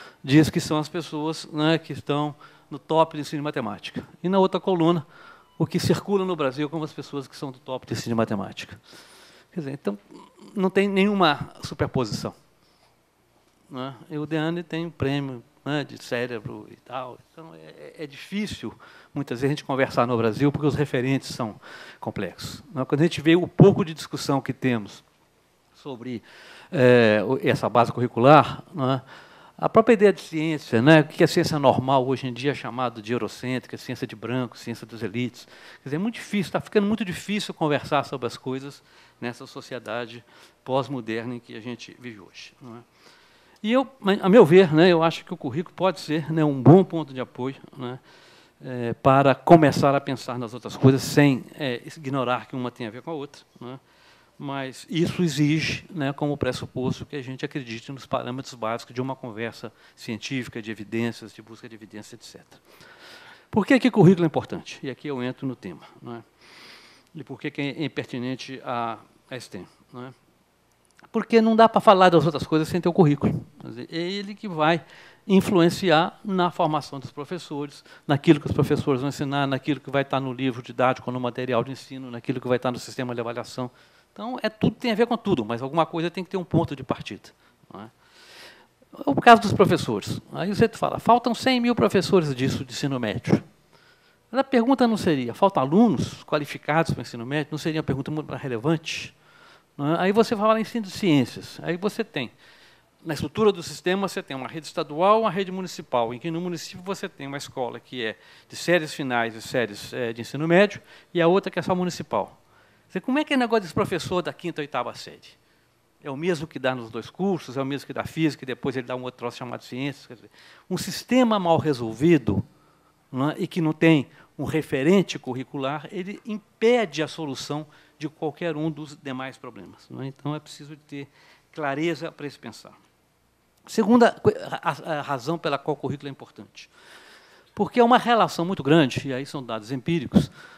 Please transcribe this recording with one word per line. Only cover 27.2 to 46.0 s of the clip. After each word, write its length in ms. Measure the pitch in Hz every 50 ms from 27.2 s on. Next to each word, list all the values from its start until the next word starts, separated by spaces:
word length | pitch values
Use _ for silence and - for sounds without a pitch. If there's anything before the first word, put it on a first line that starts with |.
| 92
o, 140 | 110 131 135 -
essa 220 | 143 110 - - 104
base 220 | 107 120 117 113
curricular, 720 | - 120 123 117 - 113 120 135 156 147 120 - - - - - -
né? 280 | 170 131 127 135 127 - - - - - - - - - - _
A 140 | - - -
própria 240 | - 220 220 - 233
ideia 180 | 185 208 202
de 80 | 185 -
ciência, 640 | - - 160 156 151 165 156 139 - - 123 113
né? 200 | 120 151 160 156
O 60 | 151
que 160 | 156 - - 170
é 40 |
ciência 320 | 156 - 180 156 - 160 151
normal 460 | 139 131 - 127 127 131 139 135 123
hoje 200 | 135 131 120 135
em 60 | 127 120
dia 180 | 117 127 143
é 40 | 127
chamado 460 | - - 120 113 127 127 120 113 113
de 120 | 104 110 123
eurocêntrica, 640 | 120 110 101 - - - 123 127 123 - - -
ciência 300 | 113 - - 127 - 135
de 80 | 113 -
branco, 420 | 107 - 113 123 127 127 110 -
ciência 280 | - - 120 117 - 120
das 180 | 110 117 110 117
elites. 420 | 98 101 120 123 113 - - -
Quer 380 | - - - - - - - -
dizer, 100 | 135 139
é 40 | 160
muito 160 | 196 240 226
difícil, 360 | - - - - 208 165 -
tá 80 | - 185
ficando 280 | - - - 214 202
muito 180 | 202 220 - 220
difícil 480 | 180 165 - - - 202 208 - - 165
conversar 500 | - 165 151 147 127 - - 156 139 127
sobre 240 | - 151 131 123
as 80 | 117 -
coisas 480 | - - 135 127 135 135 143 139 - _ _ _ _ _ _ _ -
nessa 240 | 120 120 120 - 135
sociedade 800 | 120 - 139 131 - 135 120 113 104 107 120 120 110 117 120 - _ - - - - _ _ -
pós-moderna 720 | - 127 135 127 117 143 127 113 113 110 113 113 123 123
em 40 | 120
que 160 | - - 123
a 60 | 113
gente 340 | 107 123 120 113 - - - -
vive 200 | 123 123 110 101
hoje, 340 | 87 - - - - - _ _
não 160 | 139 123 113
é? 20 | 120 120 _ _ _ _ - - _ _ _ _ _ _ _ _ _
E 100 | - 214
eu, 160 | 240 262 269 262 - - 208 196 196 -
a 60 | -
meu 160 | 190 190 247 196
ver, 300 | 139 170 185 196 147 156
né, 160 | 156 170 190
eu 120 | 170 160
acho 220 | 160 165 - - -
que 100 | - 180
o 40 |
currículo 360 | - - 135 110 160 180 - -
pode 280 | - 175 190 175 -